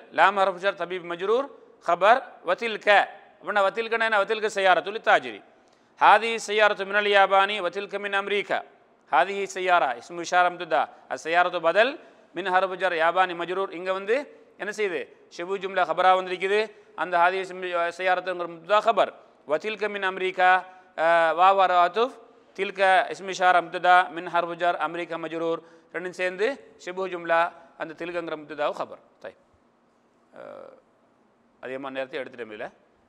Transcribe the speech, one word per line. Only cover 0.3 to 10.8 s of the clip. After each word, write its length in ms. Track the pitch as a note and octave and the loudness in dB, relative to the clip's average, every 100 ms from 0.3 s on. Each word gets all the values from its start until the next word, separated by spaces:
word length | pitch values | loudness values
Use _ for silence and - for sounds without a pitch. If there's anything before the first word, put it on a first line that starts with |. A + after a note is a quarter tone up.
| G3+ | 4
حرف 160 | F#3+ F3 | 0 0
جر، 160 | G3 | -4
طبيب 320 | E3+ F3 F#3 | -4 -6 -8
مجرور، 420 | E3+ E3+ G3 A#3+ C#4 - - _ | -8 -6 -2 -2 -4 -12 -20 _
خبر 400 | - E3+ G3 B3+ - - - | -4 2 4 4 0 -8 -4
وتلك. 640 | F#3+ A#3 G3+ G#3 G3 C#3 - - _ | -4 -4 -2 4 4 4 -4 -20 _
அப்படின்னா 160 | D#3 G#3 | -4 0
வத்தில்கனா 420 | G3 F#3+ A3+ A3+ | 0 -2 -4 -2
என்ன? 180 | A3+ G#3+ | 0 0
وتلك 280 | G3 A3 G#3 | 0 -2 -4
سيارة 420 | G3 F#3+ E3+ E3 | 2 4 4 0
للتاجر. 520 | G#3+ A3 F3 B2+ G2+ - _ _ _ _ - | -4 2 2 0 -12 -18 _ _ _ _ 4
هذه 380 | D#3 G#3 A3+ A3+ | 6 6 4 -4
السيارة 480 | G#3 G#3+ G#3 G3+ | -2 2 2 2
من 120 | G3 G3+ | -2 0
اليابان 640 | G#3 G3+ F#3+ G3 G3 G#3+ | 4 4 6 4 2 -2
وتلك 360 | F3 F#3 G3 G3 | -6 -6 -8 -8
من 180 | G3+ | -4
أمريكا. 500 | G3 G3+ G3+ F3+ B2 - _ _ _ _ | -4 -2 -4 -2 -6 -6 _ _ _ _
هذه 340 | D3 F#3 G3 | 2 2 -2
السيارة 540 | F#3+ F#3+ F#3 F3 D3 A#2+ | -8 -4 2 2 2 -4
اسم 220 | - F3 | -10 -12
إشارة 300 | E3 F3+ F3+ | -2 2 2
مبتدأ، 380 | E3+ E3 D3+ | -2 -2 -2